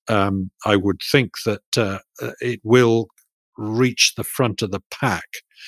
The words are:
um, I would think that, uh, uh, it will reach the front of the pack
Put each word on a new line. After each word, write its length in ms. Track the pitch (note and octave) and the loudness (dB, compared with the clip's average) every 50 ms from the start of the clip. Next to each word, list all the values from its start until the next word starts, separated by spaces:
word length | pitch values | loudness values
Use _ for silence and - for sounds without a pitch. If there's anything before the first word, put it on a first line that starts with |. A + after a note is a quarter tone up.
| _ - | _ 0
um, 420 | A2+ G2+ G2 G2+ G2 G2 F#2+ F#2+ _ - - | 2 2 2 2 0 -2 -2 -4 _ -6 0
I 120 | A2 G#2 | 2 2
would 240 | G2+ F#2 G2+ F#2+ G2+ - - | 4 4 0 -2 -2 -4 0
think 200 | - C#3+ B2 F#2 - - - | 2 2 2 0 -6 -6 -4
that, 160 | A#2 G#2 - _ - - | -4 -4 -4 _ -4 -2
uh, 220 | B2+ A2+ G2 G2 G2 - _ _ - | 0 0 0 -2 -6 -10 _ _ -10
uh, 100 | A#2+ - - - | -10 -10 -8 -6
it 200 | A#2+ B2 A#2+ - - | -6 -6 -6 -4 0
will 440 | A2 A#2+ B2+ B2 A#2 A2+ A2+ A#2 - _ _ _ _ _ _ _ _ _ - | 4 6 6 6 6 4 2 0 -4 _ _ _ _ _ _ _ _ _ -10
reach 560 | G#2+ G#2+ A2 A#2 B2+ B2+ B2+ - - - - | -8 -4 0 2 2 2 2 2 0 0 0
the 80 | - G2+ | -4 -10
front 380 | - - - C3 A#2 G2 - | -8 -2 0 0 0 0 -2
of 80 | A#2 F#2+ | -4 -4
the 100 | G2 F#2 _ - | -4 -6 _ -10
pack 360 | - - - B2 F#2+ E2 - - - - _ _ _ - - | -8 -4 -2 -2 -2 -4 -6 -12 -16 -18 _ _ _ -20 -20